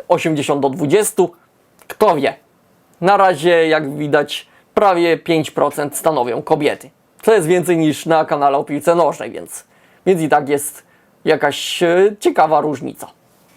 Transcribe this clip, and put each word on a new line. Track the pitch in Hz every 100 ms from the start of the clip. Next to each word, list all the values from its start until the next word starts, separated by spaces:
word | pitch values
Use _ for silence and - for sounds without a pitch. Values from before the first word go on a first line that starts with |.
| -
osiemdziesiąt | 175 165 147 135 143
do | 135
dwudziestu. | 156 147 190 208 - 175 - _ _ _ _ -
Kto | - 214 156
wie? | 131 - _ _ _ _ _ -
Na | 175 202
razie, | 190 151 170 170 160
jak | 156 143 147
widać, | 147 147 - - - _ _
prawie | - 202 175 170 160
pięć | - 160 143
procent | - 143 156 143 -
stanowią | 165 147 123 120
kobiety. | 156 156 143 98 - _ _ _
Co | -
jest | 220 160
więcej | 180 165 165
niż | 156 131 160
na | 160
kanale | 156 151 143 139
o |
piłce | - 151 170
nożnej, | 170 151 156 113
więc, | 82 87 - _ _ _ _ 180
więc | 185
i | 156
tak | 151 139
jest | 143 - - _ _ _ _
jakaś, | 160 151 147 135 - -
e, | 170 175 202 208
ciekawa | 349 269 156 151
różnica. | 151 127 127 - - _ _ _ _